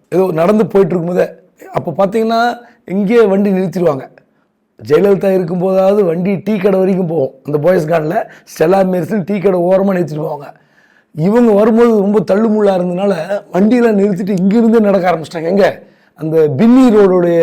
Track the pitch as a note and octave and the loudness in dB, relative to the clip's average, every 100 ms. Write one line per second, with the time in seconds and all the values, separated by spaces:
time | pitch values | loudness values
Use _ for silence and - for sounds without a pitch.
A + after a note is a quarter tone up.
0 | _ E3+ F#3 D#3+ F3+ G#3+ - G3 E3 F3+ | _ -2 -2 0 0 0 0 0 0 -2
1 | E3 F3+ - - _ _ - - F3 D#3+ | -2 -2 -4 -6 _ _ -10 -8 -6 -4
2 | G3 A3 A3 A3+ A#3+ A#3+ - _ - F#3+ | -2 -2 -2 -2 -2 -4 -14 _ -8 -4
3 | G3 A#3+ G#3+ G3 G3+ F#3 F#3 F3 E3+ C3+ | 0 2 2 2 0 0 -2 -2 -2 -2
4 | - _ _ _ _ _ _ _ G#2+ D3+ | -8 _ _ _ _ _ _ _ 0 2
5 | G3+ F#3+ G3 F#3+ F3+ F#3 F#3+ F#3+ F#3+ G#3 | 2 2 0 0 -2 -4 -2 2 2 2
6 | F3+ E3+ F3+ F#3+ G#3 G#3+ G3+ F#3+ F#3+ F#3 | 0 -2 -2 -4 -2 -2 0 0 0 0
7 | E3+ E3 C3 - - D3 D#3+ F#3 D#3 E3 | -2 -2 -4 -6 -6 -2 0 0 0 -2
8 | D#3 G#3 - - - - D#3+ G3 F#3 F3+ | -2 -6 -6 -14 -20 -4 0 2 0 -2
9 | D#3 G#3+ F#3 G3+ F#3+ F#3 F3 F#3+ G3 F3+ | -4 -6 -4 -4 -2 0 0 0 0 -2
10 | D3+ D3+ D3+ C#3+ - - _ _ _ _ | -4 -6 -8 -10 -14 -20 _ _ _ _
11 | _ D3 F3+ A#3 A#3+ G3+ A3+ A3+ A#3+ A3 | _ -4 0 2 2 2 2 2 2 2
12 | G3 G#3 F3 G3 A3+ G#3+ G3+ F#3 F3+ F3 | 0 -2 0 0 0 0 0 0 -4 -4
13 | G3+ E3+ F3 G3+ - F3+ G#3+ B3 A#3 G3+ | -4 -4 -6 -8 -4 0 2 2 2 2
14 | G3+ F#3 F#3 F#3 F#3+ A#3 A3+ A3+ G3+ F#3+ | 0 -2 -4 -2 0 2 2 2 2 0
15 | F3+ E3 D3 E3+ E3 G3 F3 - - _ | 0 -4 -6 -8 -2 0 0 -2 -14 _
16 | _ _ D#3 D#3+ D3+ C3 A3+ B3+ B3+ G#3+ | _ _ -2 0 2 2 4 6 6 6
17 | G3 F3+ F3 E3+ | 4 4 2 2